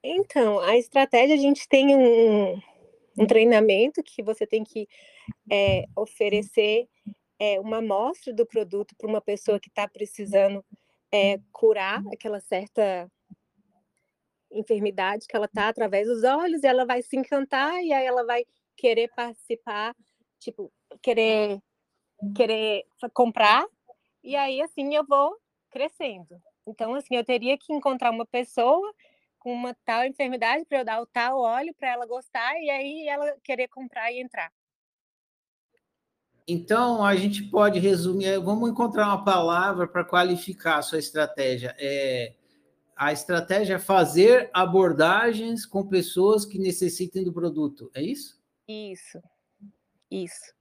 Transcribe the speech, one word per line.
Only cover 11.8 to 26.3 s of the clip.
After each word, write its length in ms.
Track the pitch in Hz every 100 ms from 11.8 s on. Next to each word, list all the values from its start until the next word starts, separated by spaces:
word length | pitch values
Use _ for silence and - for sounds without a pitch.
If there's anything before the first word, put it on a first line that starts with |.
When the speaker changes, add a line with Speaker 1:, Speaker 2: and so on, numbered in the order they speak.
| 190 208 202
Speaker 1:
aquela 280 | - 220 208
certa 720 | - 185 202 - 208 180 180 _ _ - _ _ _ _ _ _ _ _ _ _ _
enfermidade 760 | 214 214 214 202 196 190 208 -
que 80 | 226
ela 120 | 208
tá 200 | 214 208
através 380 | 226 214 196 214
dos 160 | 233
olhos, 400 | 240 285 349 320
e 40 | 277
ela 180 | 254
vai 180 | 247 247
se 140 | 240 269
encantar, 680 | 254 285 269 269 285 359
e 100 | 339
aí 140 | 269 262
ela 180 | 247
vai 200 | 233 240 240 _ _ _
querer 320 | 247 220 240
participar, 800 | - 240 226 - 226 - 208 220 240 _ _ _ _
tipo, 340 | - - 196 _ _ -
querer, 580 | - 233 220 220 208 202 _ _ _ _ _ _ 202
querer 500 | 202 226 220 220 202 - _
fa-, 100 | 240
comprar, 560 | - 240 214 208 233 392 _ _ _ _ _
e 140 | 247 277
aí, 260 | 269 262
assim, 320 | 320 - 277
eu 100 | 302
vou 320 | 294 277 294 427 _ _ _
crescendo. 680 | 254 302 _ 285 190 170